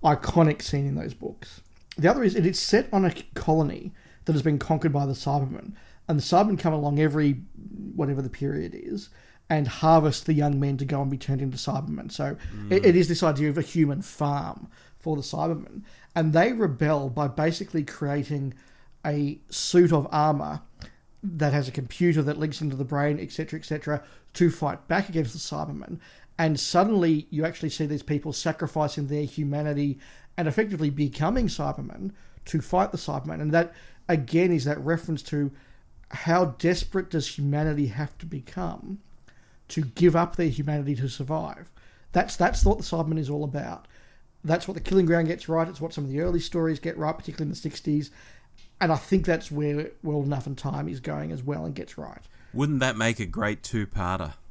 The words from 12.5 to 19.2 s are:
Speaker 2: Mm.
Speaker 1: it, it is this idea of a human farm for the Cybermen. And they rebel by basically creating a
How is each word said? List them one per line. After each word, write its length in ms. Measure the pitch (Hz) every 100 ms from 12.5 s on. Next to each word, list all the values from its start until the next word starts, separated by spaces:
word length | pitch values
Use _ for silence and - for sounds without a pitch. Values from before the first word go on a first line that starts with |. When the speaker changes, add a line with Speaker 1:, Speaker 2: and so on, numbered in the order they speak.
| -
Speaker 2:
Mm. 160 | -
Speaker 1:
it, 140 | 185 196
it 100 | 175
is 120 | 165
this 160 | 170
idea 260 | 170 139 151
of 80 | 147
a 40 |
human 400 | 147 170 151 143
farm 680 | 196 - 147 143 160 - - - - -
for 160 | - 151
the 60 |
Cybermen. 640 | 135 - 160 156 - - - - - -
And 180 | 160
they 200 | 160 196
rebel 560 | 240 202 127 151 151 135
by 180 | 123 147
basically 560 | 127 156 160 - 165
creating 720 | 147 - 147 143 139 147 139 123 - - - - 151
a 340 | 147